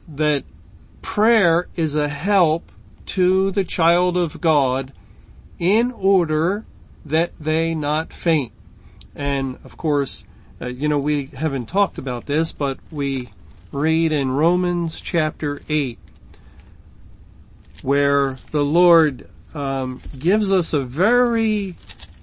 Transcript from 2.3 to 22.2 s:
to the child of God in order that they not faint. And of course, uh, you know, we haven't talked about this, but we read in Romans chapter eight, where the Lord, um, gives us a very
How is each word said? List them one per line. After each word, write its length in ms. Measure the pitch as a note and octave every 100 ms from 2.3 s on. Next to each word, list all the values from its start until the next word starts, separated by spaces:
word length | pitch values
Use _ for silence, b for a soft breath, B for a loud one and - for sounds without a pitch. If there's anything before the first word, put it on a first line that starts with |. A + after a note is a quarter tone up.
| G3+ D#3+ E3 - - - - -
to 440 | - F3+ F#3+ G3
the 140 | G3
child 520 | F#3 - E3 F3 F3+ F3
of 240 | E3 D#3
God 520 | D#3+ D3+ C3 C3 C3 - b b b b - -
in 340 | E3+ G#3+ B3
order 720 | A3+ G3 F#3+ D#3+ D#3 E3 G#3 - - - -
that 280 | - D#3 E3+ -
they 360 | D3+ D#3+ E3
not 380 | D#3+ D3 D3+ D#3+
faint. 400 | - F3 D#3+ A#2+ - - - B B -
And 440 | - C#3+ C#3 C3+ B2+
of 140 | C3 -
course, 480 | D#3+ C#3+ C#3 - - b b -
uh, 60 | B2
you 220 | B2+ D3+
know, 100 | D3
we 280 | C#3+ D3 C3+
haven't 400 | B2 D#3 C3+ A2+
talked 320 | F#3+ G3+ -
about 280 | C3 B2 -
this, 240 | D3 E3
but 280 | - C#3 C3 -
we 380 | D3+ C#3 C3+ B2 - - - -
read 400 | C#3 D#3 D#3+ D#3+
in 220 | D3+ C3+
Romans 680 | C3 D#3+ F3+ F3+ F3 E3 -
chapter 600 | - E3+ D#3 - D3+ C#3+ -
eight, 320 | D3+ C3+ A#2 - - - b b b b b - - - - - - - - - -
where 560 | C3 C#3 C#3+ C#3+ C3+ C3 -
the 140 | D3+
Lord, 640 | C#3+ E3 F3+ E3 D#3 B2+ - - -
um, 460 | D3+ C#3 C3+ B2+ B2+ - C3+
gives 320 | D#3 G#3+ G3+
us 220 | F#3+ E3
a 100 | D3+
very 920 | B2+ C3 G3+ B3 B3 A#3 A3 G#3+ G3 E3+ - - - -